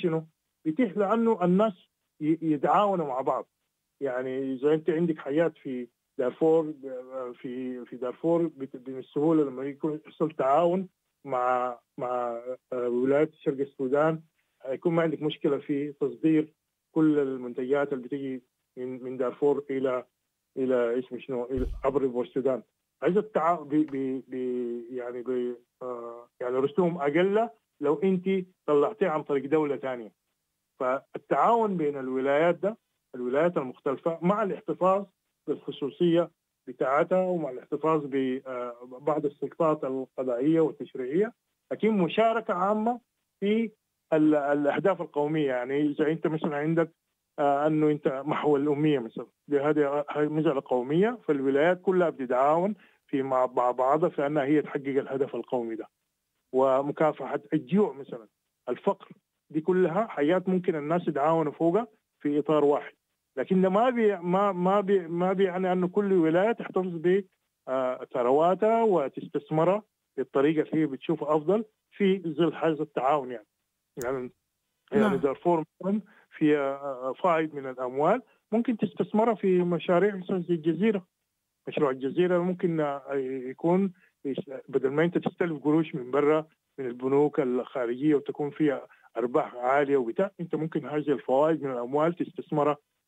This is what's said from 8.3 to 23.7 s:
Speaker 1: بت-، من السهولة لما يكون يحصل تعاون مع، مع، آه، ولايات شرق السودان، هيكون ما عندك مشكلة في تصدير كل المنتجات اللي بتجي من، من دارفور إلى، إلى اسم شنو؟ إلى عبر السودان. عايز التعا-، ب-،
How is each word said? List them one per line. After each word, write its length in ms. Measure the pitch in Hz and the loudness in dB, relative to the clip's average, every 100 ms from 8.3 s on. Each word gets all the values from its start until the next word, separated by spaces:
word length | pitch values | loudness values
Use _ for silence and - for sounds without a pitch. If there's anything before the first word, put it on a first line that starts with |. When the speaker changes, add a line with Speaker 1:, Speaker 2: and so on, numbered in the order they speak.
| 170 170 135 | 0 0 -6
Speaker 1:
بت-، 320 | 131 131 135 | -14 -14 -14
من 100 | 131 | -14
السهولة 440 | - 143 156 156 | -8 0 2 2
لما 200 | 139 127 | 2 -4
يكون 360 | 139 139 156 151 - | -10 -6 -6 -6 -10
يحصل 260 | - 156 | -6 -4
تعاون 560 | 156 131 147 175 185 185 _ _ _ 139 | 0 2 4 4 0 -4 _ _ _ -6
مع، 540 | 127 123 127 123 120 _ - | -2 0 0 -2 -8 _ -10
مع، 440 | 123 123 120 117 123 127 - | -6 -4 -4 -6 -10 -12 -8
آه، 160 | 127 120 | -4 -2
ولايات 420 | 120 131 143 156 | 0 2 2 2
شرق 260 | _ 160 135 | _ -6 -4
السودان، 600 | 139 - 131 143 156 160 - _ _ _ | -6 -4 -2 2 2 0 -8 _ _ _
هيكون 300 | 131 131 175 | -8 -4 0
ما 80 | 165 | 0
عندك 200 | 165 151 | 0 -2
مشكلة 360 | 151 147 160 139 | -4 -2 -2 -2
في 340 | - 143 147 | -2 -4 -4
تصدير 600 | 143 139 120 160 156 156 _ _ _ _ | -4 -4 0 2 2 0 _ _ _ _
كل 280 | 165 156 147 | 2 4 4
المنتجات 760 | 135 131 123 120 127 143 143 | 0 -2 -6 -6 0 0 0
اللي 100 | 139 | -4
بتجي 400 | 123 143 135 131 _ _ _ - | -6 -8 -6 -10 _ _ _ -10
من، 260 | 127 127 | -10 -8
من 140 | 127 127 | -10 -4
دارفور 460 | 123 120 143 139 143 | -4 0 0 0 -2
إلى، 360 | 135 131 127 - _ _ _ _ 139 | -2 0 -2 -6 _ _ _ _ -4
إلى 420 | 127 127 117 123 | 0 2 2 0
اسم 200 | 127 120 | -4 -10
شنو؟ 260 | - 123 120 | -8 -6 -4
إلى 220 | 131 127 - | -4 -4 -2
عبر 380 | 139 135 131 120 | 0 0 0 -2
السودان. 420 | 117 139 131 123 - _ _ - | -4 -2 -2 -2 -6 _ _ -4
عايز 160 | 143 190 | 0 0
التعا-، 440 | 214 185 160 170 | 0 0 0 0
ب-، 260 | 143 | 0